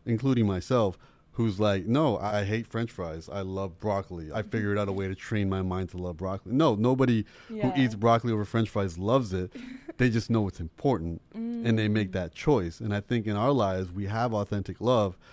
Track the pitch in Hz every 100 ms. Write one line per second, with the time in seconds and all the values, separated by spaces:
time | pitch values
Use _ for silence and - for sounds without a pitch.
0 | - 113 135 120 104 92 - 127 101 -
1 | - _ _ - 113 95 107 98 101 135
2 | 156 104 104 104 101 110 110 113 117 -
3 | 85 82 - 98 95 95 95 85 104 98
4 | 95 87 76 107 104 120 101 101 101 98
5 | 95 95 - 107 98 95 92 92 92 87
6 | 90 82 95 98 92 127 160 104 120 131
7 | 127 113 - - - 220 127 135 127 107
8 | 117 117 120 107 101 113 110 107 98 82
9 | 101 131 107 92 90 - - - - -
10 | 127 113 - 110 98 - 82 - 143 107
11 | 82 82 _ 220 233 233 120 110 107 107
12 | 95 95 85 - 151 131 87 - 110 101
13 | - 120 107 104 123 139 98 92 92 92
14 | 98 110 120 107 101 104 98 92 113 123
15 | 98 90 -